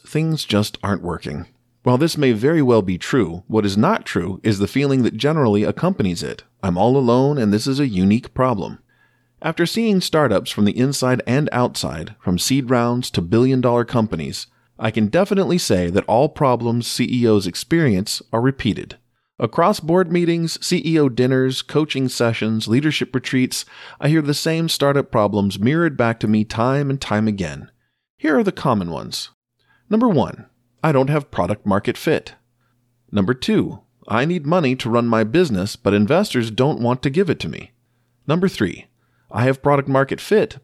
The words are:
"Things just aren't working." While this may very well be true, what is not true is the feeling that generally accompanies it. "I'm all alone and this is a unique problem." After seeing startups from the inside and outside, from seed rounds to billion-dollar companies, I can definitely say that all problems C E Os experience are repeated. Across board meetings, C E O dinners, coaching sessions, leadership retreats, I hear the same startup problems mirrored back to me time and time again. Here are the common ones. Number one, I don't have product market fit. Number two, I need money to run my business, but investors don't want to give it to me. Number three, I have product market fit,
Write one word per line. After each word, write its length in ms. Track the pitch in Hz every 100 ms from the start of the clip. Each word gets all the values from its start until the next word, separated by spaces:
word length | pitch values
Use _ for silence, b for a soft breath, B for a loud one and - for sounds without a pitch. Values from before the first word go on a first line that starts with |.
| -
"Things 380 | 151 160 156
just 340 | - 104 107 -
aren't 180 | 101 95
working." 440 | 85 80 - 76 87 _ _ _
While 160 | - 123
this 180 | 160 147
may 140 | 139
very 320 | 110 127 165
well 200 | 131 113
be 160 | 95 90
true, 440 | - 139 90 85 -
what 180 | 107 101
is 100 | 98
not 300 | 143 220 -
true 320 | 101 87 92
is 160 | 107 98
the 80 | 101
feeling 340 | 135 143 135
that 140 | 113 110
generally 480 | 143 160 123 101
accompanies 580 | 107 - 165 196 95 85
it. 220 | 69 58 - _
"I'm 160 | 98 87
all 180 | 113 135
alone 400 | 123 120 135 147
and 160 | 107
this 140 | 104 135
is 140 | 135
a 80 | 143
unique 440 | 95 95 110 -
problem." 460 | - 127 110 57 - _ _ _ _ _ _
After 240 | 156 160 170
seeing 340 | - 226 196
startups 500 | - 160 143 95 -
from 140 | -
the 120 | 104 98
inside 460 | 131 139 127 127 -
and 240 | 127 151
outside, 640 | 123 123 - - 78 82 -
from 180 | - 90
seed 320 | - 131 123
rounds 400 | 127 120 123 120
to 100 | -
billion-dollar 640 | 85 110 127 131 123 120
companies, 640 | 120 123 110 82 69 - - _ _ -
I 120 | 113
can 180 | 110 107
definitely 500 | 160 196 196 170 175
say 320 | - 95 87
that 160 | 92 -
all 240 | 113 151
problems 560 | - 139 123 117 117 113
C 200 | - 117
E 200 | 123 117
Os 180 | 107 90
experience 760 | - - 165 151 95 101 - -
are 80 | 113
repeated. 560 | 127 135 113 85 - - _ _ _ -
Across 420 | 110 - 170 214
board 300 | 151 175 180
meetings, 480 | 175 170 170 165 -
C 180 | - 196
E 140 | 160 160
O 120 | 143
dinners, 500 | 117 127 131 131 127
coaching 480 | - 147 151 135 131
sessions, 580 | - 117 110 107 110 110
leadership 480 | 117 151 147 -
retreats, 520 | 131 - 131 127 - - B B B
I 80 | 147
hear 140 | 160
the 100 | 143
same 380 | 147 165 160 165
startup 420 | - 139 139 131
problems 480 | 120 104 104 101 92
mirrored 380 | 110 156 170 131
back 200 | 117 113
to 80 | 107
me 140 | 107
time 460 | 107 - 120 135 143
and 100 | 139
time 300 | - 107 110
again. 420 | 101 85 69 - _ _ _ _ _
Here 220 | 311 277
are 40 |
the 100 | 208
common 380 | - 151 110 87
ones. 400 | 73 55 - - _ _ _ _ _ _
Number 180 | 214 240
one, 380 | 156 98 - - _ _ _
I 100 | 160
don't 180 | 139 135
have 200 | 151 139
product 360 | - 87 107 104
market 320 | 98 - 113
fit. 340 | - 151 - - _ _ _ _ _ _ _
Number 220 | 104 95
two, 460 | 127 - 214 104 - _ _ -
I 160 | 107
need 220 | 147 180 139
money 280 | 185 143 127
to 140 | 120
run 160 | 117 120
my 180 | 113
business, 520 | 110 143 180 98 98 -
but 160 | 98
investors 560 | 101 104 160 214 127 113
don't 300 | 110 131 151
want 220 | 117 123
to 80 | 147
give 180 | 139 190
it 100 | 127
to 100 | 82
me. 220 | - - _ _ _ _ _ -
Number 220 | 160 185
three, 380 | - 95 - - _ _ _ _
I 140 | -
have 180 | 123 135
product 280 | 147 143 139
market 320 | 135 135 -
fit, 380 | - 208 156 -